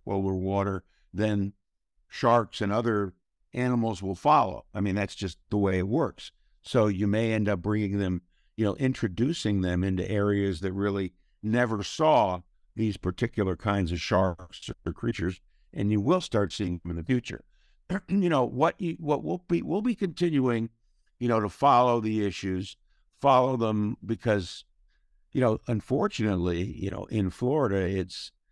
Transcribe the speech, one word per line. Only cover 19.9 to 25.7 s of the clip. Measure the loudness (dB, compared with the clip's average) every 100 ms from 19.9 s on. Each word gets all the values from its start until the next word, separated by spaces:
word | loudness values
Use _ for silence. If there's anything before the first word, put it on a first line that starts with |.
continuing, | -2 -4 -2 0 2 2 0 -2 _ _ _ _ -4
you | 0
know, | 2
to | 0
follow | 2 4 6 6 4
the | 2 0
issues, | 0 -2 -4 -4 -6 -12 _ _ _ _
follow | 4 4 4 2
them | 0 2 0 -4 -6
because, | -2 2 2 0 -10 -20 _ _ _ _ _ _
you | 0
know, | 2 2
unfortunately, | -2